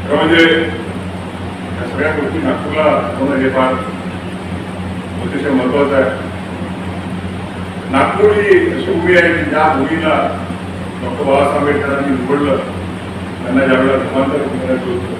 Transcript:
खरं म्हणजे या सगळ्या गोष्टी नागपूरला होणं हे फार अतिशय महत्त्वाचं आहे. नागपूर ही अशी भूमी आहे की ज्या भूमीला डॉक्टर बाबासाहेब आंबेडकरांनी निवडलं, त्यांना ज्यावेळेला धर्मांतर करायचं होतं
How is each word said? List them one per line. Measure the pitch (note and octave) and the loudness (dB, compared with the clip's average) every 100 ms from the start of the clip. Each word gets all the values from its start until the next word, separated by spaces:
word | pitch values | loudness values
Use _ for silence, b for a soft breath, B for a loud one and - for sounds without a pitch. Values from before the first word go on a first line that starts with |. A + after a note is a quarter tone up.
खरं | - D3 | 0 0
म्हणजे | D#3+ E3 | 4 6
या | E3 D#3+ - - - - - - - - - - - - - | 6 4 0 -4 -6 -6 -8 -8 -8 -8 -8 -8 -8 -6 -4
सगळ्या | - - | -2 0
गोष्टी | - - - | 0 -2 0
नागपूरला | C3 A#2+ D3 D3+ D3+ - - - | 0 -2 -2 2 4 2 0 -2
होणं | C3+ C#3 | 0 2
हे | C3+ C3 | 2 2
फार | C3 C3 - - F2+ F2+ F2+ F#2 F2+ F2+ - - - - - - | 2 0 -4 -6 -8 -8 -8 -8 -8 -6 -6 -6 -6 -6 -6 -6
अतिशय | - - D3 | -4 -2 0
महत्त्वाचं | C3 B2+ C#3+ C#3 - | 2 2 2 2 4
आहे. | G#2 G#2+ F2 - - - - - - - - - - - - F#2+ F#2 F2+ - | 2 -2 -6 -8 -8 -6 -6 -6 -6 -6 -6 -6 -6 -6 -8 -8 -8 -8 -2
नागपूर | - G3 - G#3 G#3 | 0 2 4 4 4
ही | G3+ F3+ - | 6 6 4
अशी | - - | 0 0
भूमी | E3+ F3 F3+ | 2 4 6
आहे | E3+ | 6
की | E3 D#3 | 2 0
ज्या | C#3+ D#3 C3+ | 2 4 2
भूमीला | C3+ D#3+ - - - - - - - - - - | 0 0 2 2 0 -2 -6 -8 -8 -8 -8 -6
डॉक्टर | B2+ - | -6 -2
बाबासाहेब | C#3 C#3 C#3 D3 | 2 4 4 2
आंबेडकरांनी | C#3+ C#3 C#3 C3+ C#3 B2+ | 2 2 0 0 0 0
निवडलं, | B2 C#3+ D3 C3 - - - - - - - - | 2 0 2 0 -2 -6 -6 -8 -8 -8 -8 -6
त्यांना | - C4 C3 | 0 2 4
ज्यावेळेला | C3 C3+ C3 | 4 4 2
धर्मांतर | - C3 C3+ D3 | 0 0 0 0
करायचं | - - B2+ C3 B2+ | -2 -2 -2 -2 -2
होतं | A#2+ F#2+ F2+ | -4 -4 -6